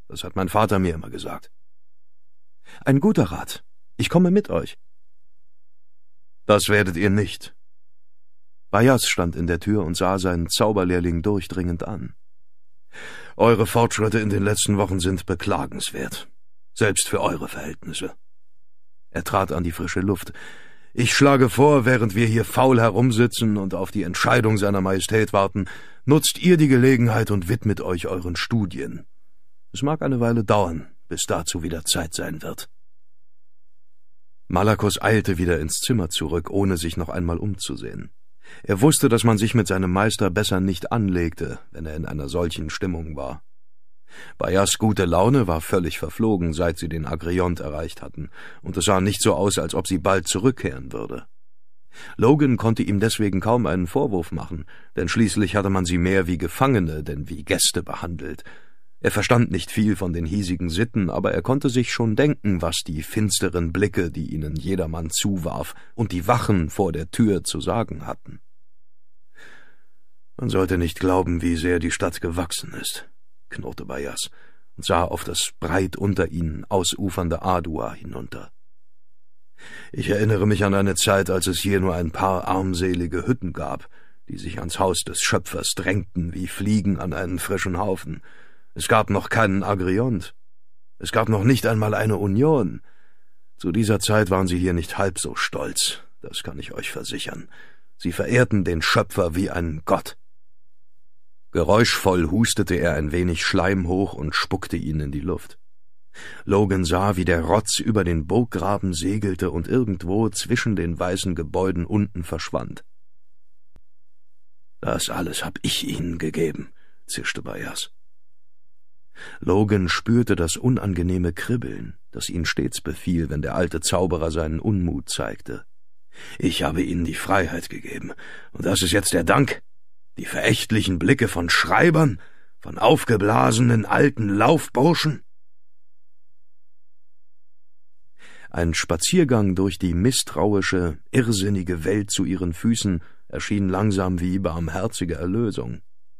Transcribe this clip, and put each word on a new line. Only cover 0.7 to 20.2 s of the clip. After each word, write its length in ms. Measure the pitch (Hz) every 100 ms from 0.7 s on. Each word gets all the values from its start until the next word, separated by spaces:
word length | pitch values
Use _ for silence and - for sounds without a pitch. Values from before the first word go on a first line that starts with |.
| 98
mir 160 | 90
immer 160 | 80 -
gesagt.“ 400 | - - - - - - - - - - - - - - - - -
„Ein 160 | - 139
guter 240 | 208 170
Rat. 400 | 90 80 - - - - - -
Ich 140 | -
komme 200 | 170 180
mit 200 | 202 -
euch.“ 280 | 85 - - - - - - - - - - - - - - - - - - -
„Das 220 | 104 101
werdet 280 | 104 92 82
ihr 140 | 101
nicht.“ 440 | 104 95 - - - - - - - - - - - - - -
Bayas 380 | 104 127 127 -
stand 280 | - 87 76
in 100 | 85
der 140 | 85
Tür 240 | 101 104
und 120 | 82 85
sah 220 | 92 95
seinen 300 | 92 87 85
Zauberlehrling 720 | - 110 101 90 90 87 85
durchdringend 640 | 101 101 - 92 87 85 -
an. 280 | 101 60 - - - - - - - - - - - - -
„Eure 300 | 113 113 110
Fortschritte 520 | 120 117 - 107 113
in 100 | 107
den 140 | 101
letzten 340 | 101 104 - 101
Wochen 240 | 92 95
sind 260 | 90 90 -
beklagenswert. 1000 | 87 101 85 - - - 71 - - - - - - -
Selbst 340 | - 107 92 -
für 120 | 104
eure 280 | 101 85 -
Verhältnisse.“ 680 | - 80 - 82 - - - - - - - - - - - -
Er 140 | 82
trat 280 | - 101 92
an 100 | 76
die 100 | 85
frische 280 | 82 87 92
Luft. 320 | 98 92